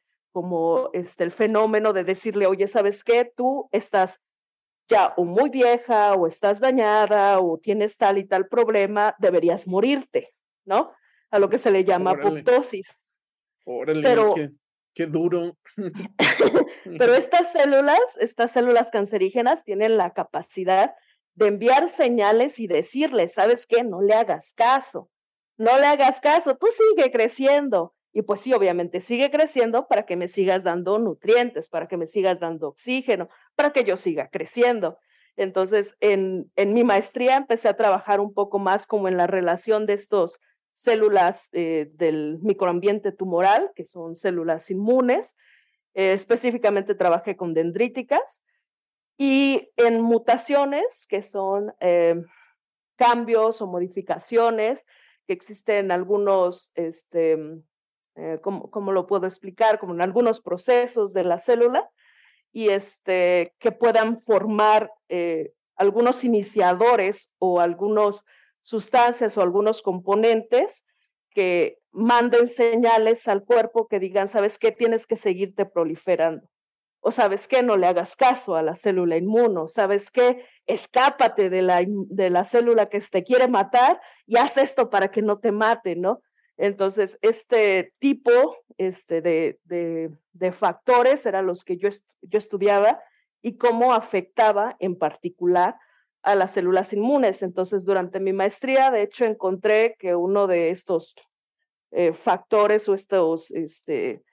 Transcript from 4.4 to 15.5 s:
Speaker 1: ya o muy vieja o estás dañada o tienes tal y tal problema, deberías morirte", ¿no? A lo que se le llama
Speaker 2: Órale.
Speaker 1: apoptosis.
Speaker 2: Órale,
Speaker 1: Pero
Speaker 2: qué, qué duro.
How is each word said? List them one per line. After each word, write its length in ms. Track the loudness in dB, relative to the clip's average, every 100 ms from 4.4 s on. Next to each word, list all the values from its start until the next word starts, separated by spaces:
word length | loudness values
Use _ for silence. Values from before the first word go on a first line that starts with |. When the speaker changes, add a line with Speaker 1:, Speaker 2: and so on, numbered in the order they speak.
| _ _ _ _ 0
Speaker 1:
ya 240 | 2 2 0
o 80 |
muy 260 | -2 0 0
vieja 640 | 2 2 2 2 2 2
o 120 | 2 0
estás 340 | -2 -2 2
dañada 760 | 2 2 2 2 2 2 4 2
o 180 | 2 -2
tienes 380 | -4 -2 -2 0
tal 180 | 0 0
y 60 |
tal 240 | -2 -2 0
problema, 680 | 0 2 2 0 0 -2 0
deberías 480 | 0 2 0 -2 -2
morirte", 680 | -2 0 -2 -4 -8 -8 _ _ _
¿no? 280 | -4 -2 -2 -8 _ _ -4
A 80 | 0
lo 120 | 0
que 80 | 0
se 120 | 2
le 140 | 2
llama 280 | 2 0 0
Speaker 2:
Órale. 280 | 0 -2 -2
Speaker 1:
apoptosis. 560 | 2 0 0 -10 -14 _ _ _ _ _ _ _ -12
Speaker 2:
Órale, 360 | -8 -4 0
Speaker 1:
Pero 320 | 2 4 4
Speaker 2:
qué, 160 | 2 -4 -10 _ _ _
qué 120 | -8 -4
duro. 500 | -2 -2 -2 -6